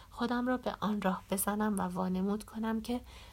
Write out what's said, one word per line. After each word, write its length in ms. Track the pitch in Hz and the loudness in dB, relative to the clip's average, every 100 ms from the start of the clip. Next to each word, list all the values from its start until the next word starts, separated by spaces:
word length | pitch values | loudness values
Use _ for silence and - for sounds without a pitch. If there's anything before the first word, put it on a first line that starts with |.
| - | -16
خودم 380 | - 240 240 247 | -4 -2 0 0
را 80 | 254 | 0
به 200 | 208 - | -2 -2
آن 220 | 208 208 | 0 2
راه 200 | 190 180 - | 2 0 -2
بزنم 480 | 190 202 208 214 196 | -2 2 4 4 2
و 40 | |
وانمود 640 | 180 180 185 185 196 214 | 0 0 0 2 2 0
کنم 360 | - 226 220 226 | -2 -4 0 0
که 200 | 220 240 - - - | 0 -4 -4 -16 -18